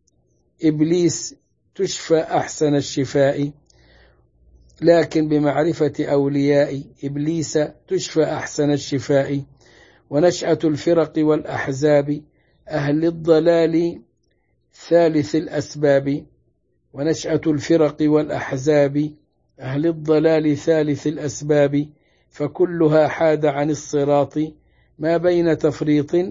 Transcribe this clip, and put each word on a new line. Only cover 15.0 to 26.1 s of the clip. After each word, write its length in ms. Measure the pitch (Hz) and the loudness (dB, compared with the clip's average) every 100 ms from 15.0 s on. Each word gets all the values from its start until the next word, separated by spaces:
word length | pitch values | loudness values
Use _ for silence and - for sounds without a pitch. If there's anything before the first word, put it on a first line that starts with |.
| 165 156 147 156 | 4 2 0 -4
الأسباب، 920 | 160 147 - 147 147 139 139 151 - _ _ _ _ _ _ | -4 -8 -8 -2 2 2 0 -6 -8 _ _ _ _ _ _
ونشأة 480 | 131 151 151 160 156 165 | -6 -4 -4 -2 -2 0
الفرق 500 | 147 131 165 151 147 | -2 0 2 2 0
والأحزاب 1120 | 151 151 151 135 - 139 143 147 139 143 151 151 _ _ _ _ | 0 2 0 -6 -6 -4 2 2 2 0 -4 -8 _ _ _ _
أهل 280 | 127 139 165 | -8 -2 -2
الضلال 680 | 160 151 151 160 160 156 143 | -2 0 2 4 2 2 0
ثالث 500 | 165 160 151 135 151 | 0 0 0 -2 -4
الأسباب، 800 | - 151 - 147 147 143 143 147 _ _ _ _ | -6 -8 -8 0 2 2 0 -4 _ _ _ _
فكلها 800 | - 147 - 180 170 151 156 147 | -8 -8 -2 -2 2 4 4 2
حاد 380 | - 165 151 151 | 2 0 2 0
عن 240 | 139 147 | 0 -2
الصراط 640 | 143 - 147 143 143 139 151 156 - _ _ _ _ | -4 -4 -2 2 2 0 -4 -6 -8 _ _ _ _
ما 180 | 156 170 | -2 0
بين 400 | 175 175 170 151 | 2 2 2 2
تفريط 580 | 160 - 151 147 139 | 0 -2 0 0 2